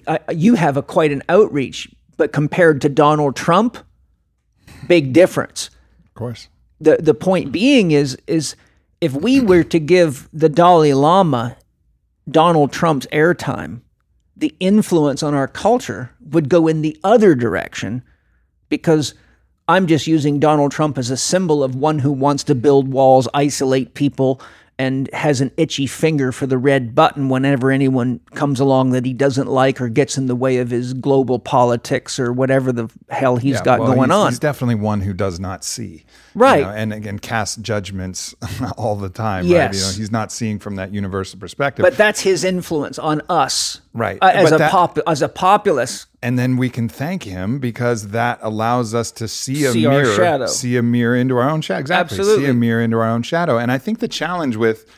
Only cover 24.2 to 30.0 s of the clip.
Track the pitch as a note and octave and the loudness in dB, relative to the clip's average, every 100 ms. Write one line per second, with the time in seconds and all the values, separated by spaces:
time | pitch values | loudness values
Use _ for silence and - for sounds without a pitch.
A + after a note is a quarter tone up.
24.2 | C3+ C3 - - _ - C3 C3+ C3+ - | 0 -2 -8 -20 _ -6 -4 -4 -6 -4
25.2 | D#3 C3+ C3 - D#3+ - C3+ - D#3+ D#3 | 0 0 0 -2 -2 -2 -6 -2 0 0
26.2 | C3 B2 C#3 C3 C3 C#3 A#2+ B2+ D#3+ - | -2 -2 -2 0 2 0 0 2 2 2
27.2 | C3+ C3 C3+ C#3 C3 C3+ C3+ C3 A#2+ B2 | -2 0 0 2 2 2 2 0 0 -4
28.2 | - - C#3+ C3 C#3 C3 C3 B2+ B2+ B2 | -8 -4 -2 0 2 2 2 0 -2 -2
29.2 | C#3 C3 B2+ C3 C3 C3 B2 A#2 | 0 0 -2 0 0 0 -2 0